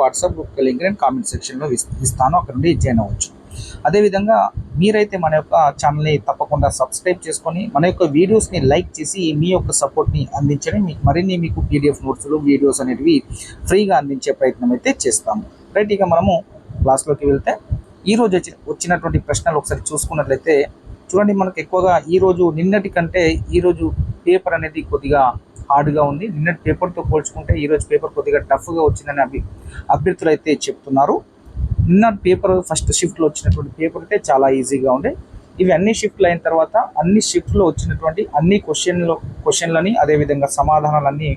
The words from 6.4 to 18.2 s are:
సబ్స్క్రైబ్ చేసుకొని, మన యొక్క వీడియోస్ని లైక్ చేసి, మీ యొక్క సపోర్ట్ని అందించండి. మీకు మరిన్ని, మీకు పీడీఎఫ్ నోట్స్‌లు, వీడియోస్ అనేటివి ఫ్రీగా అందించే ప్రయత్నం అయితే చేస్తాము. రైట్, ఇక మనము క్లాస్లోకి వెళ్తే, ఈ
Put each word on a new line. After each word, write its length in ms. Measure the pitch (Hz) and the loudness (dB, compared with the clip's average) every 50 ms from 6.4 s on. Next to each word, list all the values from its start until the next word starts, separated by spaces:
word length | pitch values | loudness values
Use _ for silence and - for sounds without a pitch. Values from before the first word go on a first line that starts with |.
| 151 - - 143 143 139 - - | -4 -2 0 0 0 0 0 -2
సబ్స్క్రైబ్ 420 | 131 - - - - 185 180 180 - 160 | -4 -4 -4 -4 -2 -2 -2 -2 -4 -8
చేసుకొని, 420 | 156 - - 165 165 180 214 233 - | -10 -6 -6 -6 -4 -4 -6 -4 0
మన 120 | 143 165 185 | 0 2 2
యొక్క 120 | 175 - 185 156 139 | 2 2 0 2 4
వీడియోస్ని 440 | 151 185 190 220 220 208 - 190 165 139 131 | 4 4 4 4 2 2 0 -2 0 2 2
లైక్ 280 | 139 175 185 - - - | 2 2 0 -4 -8 -10
చేసి, 320 | 151 147 - 196 175 160 151 147 | -10 -8 -6 -4 -2 -2 0 0
మీ 80 | 160 180 185 | 2 2 2
యొక్క 160 | 170 - 143 | 0 0 -2
సపోర్ట్ని 500 | 147 - 147 139 - 156 147 - 151 147 135 - - 147 | -2 -2 -2 0 0 0 0 0 0 0 -2 -4 -2 -2
అందించండి. 420 | 143 143 147 139 - 165 180 214 196 170 | 0 0 0 0 -2 -2 -2 0 0 -2
మీకు 140 | 151 - 143 139 | -2 0 0 2
మరిన్ని, 280 | 139 170 185 190 185 175 165 | 2 2 0 0 -2 -2 -2
మీకు 160 | 156 - - 151 - | -4 -4 -4 -2 -2
పీడీఎఫ్ 300 | 147 143 143 147 139 - - | 0 2 2 0 0 0 -4
నోట్స్‌లు, 300 | 135 - - - 143 151 | -6 -6 -6 -4 -4 -4
వీడియోస్ 440 | 151 147 143 139 139 143 139 123 - 131 | 0 2 2 4 4 4 2 2 0 -2
అనేటివి 380 | 127 123 - 139 170 160 135 - - 117 - - - - - - - | -4 -4 0 2 2 2 2 0 -4 -10 -16 -16 -18 -16 -12 -2 0
ఫ్రీగా 280 | 180 202 214 196 185 156 | 2 2 4 4 2 2
అందించే 320 | 143 139 139 131 - 143 135 - | 0 -2 -6 -4 -4 -4 -2 0
ప్రయత్నం 300 | 135 127 123 123 123 123 123 | 0 0 0 0 0 0 0
అయితే 160 | 120 - 262 269 - - | 0 0 -2 -2 0 -2
చేస్తాము. 380 | 131 110 - - 113 107 107 - - - - - - - | -2 -2 -2 -2 -4 -4 -6 -8 -10 -16 -20 -20 -4 -2
రైట్, 160 | 190 214 208 208 | -2 0 0 0
ఇక 60 | 190 | 0
మనము 400 | 190 175 165 165 185 196 180 165 - - - - - - - - | 0 0 0 2 2 2 0 0 -2 -6 -16 -20 -20 -16 -14 -4
క్లాస్లోకి 440 | - 135 135 135 - 156 143 - 147 143 | 0 0 0 0 0 -2 -4 0 0 0
వెళ్తే, 220 | 139 139 - - 311 - - - - - - - - - - 180 | 0 0 0 -4 -4 -6 -6 -8 -8 -8 -8 -12 -20 -6 -2 0
ఈ 20 | 214 226 | 2 2